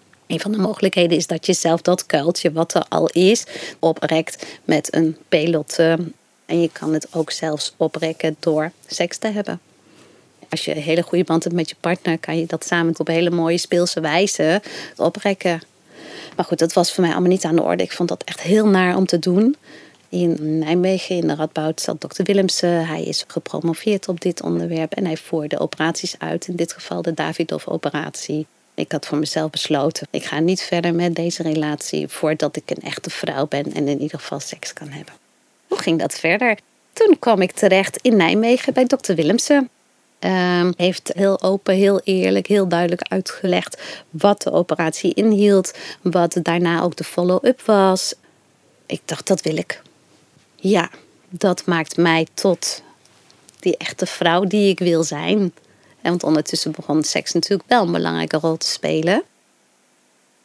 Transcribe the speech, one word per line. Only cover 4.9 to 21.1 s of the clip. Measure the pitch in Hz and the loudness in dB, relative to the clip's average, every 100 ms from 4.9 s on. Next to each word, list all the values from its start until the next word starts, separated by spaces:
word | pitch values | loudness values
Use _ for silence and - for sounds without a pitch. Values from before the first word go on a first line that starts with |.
een | - 160 156 _ | 0 0 -2 _
pelot, | 160 165 160 143 - | 2 2 0 -2 2
eh, | 165 165 165 - _ _ - | 4 4 -2 -10 _ _ -4
en | 165 | 0
je | 165 | 0
kan | - 156 | -2 -4
het | 156 - | -4 -4
ook | 165 156 | -4 -4
zelfs | - 160 151 - - | -4 -4 -4 -6 -2
oprekken | 160 156 160 165 160 151 | -2 0 -4 -2 -4 -2
door | 170 151 160 - - | 0 0 -2 -8 -12
seks | - 175 - | -4 -4 -2
te | 220 | -4
hebben. | 208 202 180 - _ _ - - _ _ _ - | -4 -6 -8 -14 _ _ -20 -20 _ _ _ -10
Als | 165 | -6
je | - | -4
een | 151 | -4
hele | 147 165 | 0 0
goede | 175 180 | 0 0
band | 180 165 | 2 0
hebt | 175 175 | 0 -2
met | 160 | -4
je | - | -4
partner, | 170 180 175 160 | -4 -2 -2 -4
kan | - 165 | -4 -4
je | 165 | -4
dat | 165 - | -6 -2
samen | 170 165 160 | 0 0 0
op | 170 | 0
een | |
hele | 165 175 | 0 2
mooie | 170 165 170 | 2 2 0
speelse | - 175 175 170 | 0 0 0 -2
wijze | 156 165 202 - 156 196 - - - - | 0 2 2 2 2 2 -2 -12 -16 -2
oprekken. | 165 - 202 190 180 165 - _ _ - - - - - | -2 0 -2 -2 -2 -4 -8 _ _ -20 -20 -18 -8 -6
Maar | |
goed, | - - | -2 0
dat | 165 | 2
was | 190 175 | 2 2
voor | - | 2
mij | 170 | 2
allemaal | 180 180 | 2 2
niet | 190 | 2
aan | 160 165 | 2 0
de | |
orde. | - 175 | 2 0
Ik | 180 | -2
vond | - 175 | -4 -4
dat | - | -4
echt | - - | -8 -8
heel | 165 214 214 | 2 4 6
naar | 190 180 185 | 4 4 2
om | 185 | 2
te | 170 | 2
doen. | 185 180 226 294 - - - _ _ | 2 4 4 0 -6 -20 -20 _ _
In | 180 170 151 156 160 | -2 0 0 -2 -2
Nijmegen, | 156 180 185 185 - | 0 2 2 0 -2